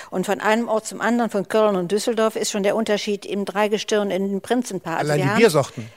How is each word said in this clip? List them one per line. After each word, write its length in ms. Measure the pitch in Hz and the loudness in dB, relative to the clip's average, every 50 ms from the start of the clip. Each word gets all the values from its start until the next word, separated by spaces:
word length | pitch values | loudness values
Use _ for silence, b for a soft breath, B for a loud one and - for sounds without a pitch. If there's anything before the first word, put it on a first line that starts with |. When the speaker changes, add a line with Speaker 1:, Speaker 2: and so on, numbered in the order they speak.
| B B | B B
Speaker 1:
Und 160 | B 190 180 | B -4 0
von 120 | - 196 - | 0 -2 0
einem 280 | - 208 214 226 233 226 | 2 2 2 2 2 0
Ort 180 | 220 220 214 | -2 -2 -2
zum 140 | - 196 - | -4 -8 -4
anderen, 300 | - 214 233 240 240 214 | -2 0 2 2 0 0
von 180 | - 202 185 - | 0 -2 -4 0
Köln 260 | - 220 214 214 202 | 2 4 4 4 2
und 160 | 185 180 170 | 2 0 0
Düsseldorf, 460 | 196 214 - - 233 214 220 220 - | -2 0 0 0 0 2 0 0 0
ist 160 | - 214 - - | -2 -4 -4 -2
schon 100 | 214 190 | 0 0
der 140 | 202 - | 0 0
Unterschied 500 | 208 226 - 208 202 - 220 202 196 - | 0 0 0 0 -2 0 -4 -4 -4 -4
im 180 | - - 202 202 | -6 -4 -4 -4
Dreigestirn 680 | 185 - 196 214 208 214 202 - - 220 208 208 202 185 | -4 -2 -2 0 0 0 -2 -2 0 0 0 0 0 0
in 160 | 185 196 196 | -2 -2 -2
den 120 | 202 190 | -2 -4
Prinzenpaar. 580 | - - 233 254 240 - 196 180 - 170 160 - | -2 0 0 0 0 -2 -6 -8 -6 -4 -4 -2
Also 120 | 143 147 | 0 0
Speaker 2:
Allein 80 | 147 151 | 0 2
Speaker 1:
wir 60 | 139 | 2
Speaker 2:
die 60 | - | 2
Speaker 1:
haben 80 | 208 220 | 4 6
Speaker 2:
Biersorten, 520 | 226 220 151 151 131 - - - 113 113 - | 4 6 6 4 0 0 -4 -12 -12 -14 -16